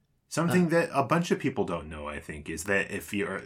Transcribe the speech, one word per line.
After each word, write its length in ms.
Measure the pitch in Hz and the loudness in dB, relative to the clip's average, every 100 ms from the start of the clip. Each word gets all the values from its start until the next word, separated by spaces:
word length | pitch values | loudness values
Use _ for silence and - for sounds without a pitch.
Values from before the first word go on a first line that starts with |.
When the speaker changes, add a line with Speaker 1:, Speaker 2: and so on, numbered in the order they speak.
| _ _ - | _ _ -8
Speaker 1:
Something 380 | - 170 180 170 | 0 4 4 6
Speaker 2:
Uh, 20 | |
Speaker 1:
that 200 | 170 - | 4 2
a 100 | 139 | 2
bunch 260 | 135 165 170 | 2 2 2
of 80 | 190 | 0
people 260 | 135 - 92 | 0 0 -2
don't 240 | 85 76 | -2 -6
know, 180 | 76 73 | -10 -8
I 120 | 76 | -8
think, 300 | - 76 76 | -10 -10 -8
is 140 | 85 - | -6 0
that 240 | 98 - | 0 0
if 220 | 98 - | -4 -4
you're, 280 | 101 98 95 | -4 -2 -4